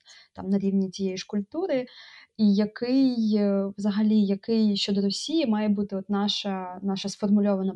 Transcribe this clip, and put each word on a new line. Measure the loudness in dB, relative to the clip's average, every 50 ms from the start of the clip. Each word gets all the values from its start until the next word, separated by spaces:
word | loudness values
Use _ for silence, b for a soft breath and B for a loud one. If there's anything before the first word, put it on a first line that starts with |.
| B B B B B B -16
там | -10 -4 -2
на | -2 0
рівні | 0 2 2 0 0 0
тієї | -4 -4 -4 -4 -4
ж | -6 -8
культури? | -6 -6 -6 -6 _ -6 -6 -4 -2 -2 -2 -4 B B B B B B B B B _ 2
І | 4 4 4
який, | 4 2 -2 -2 -6 -2 0 2 4 4 2 2 0 0 0 2
е, | 2 2 2 2 0 -2 -4 -6
взагалі, | -4 -4 -2 0 2 2 4 4 4
який | 4 2 0 -2 -2 -2 0 2 2 2 2
щодо | 0 -2 -2 0 0
Росії | 0 0 -2 -4 -6 -2 0 0 2
має | 2 0 0 2 0
бути | 0 0 -2 -4 -6
от | -8 -6 -2
наша, | -2 0 0 0 -2 -2 -4 -4 -6 -6 -6 -10 -10 -6
наша | -4 -4 -4 -2 -4 -8
сформульована | -6 -4 0 2 4 4 4 2 2 0 0 -4 -4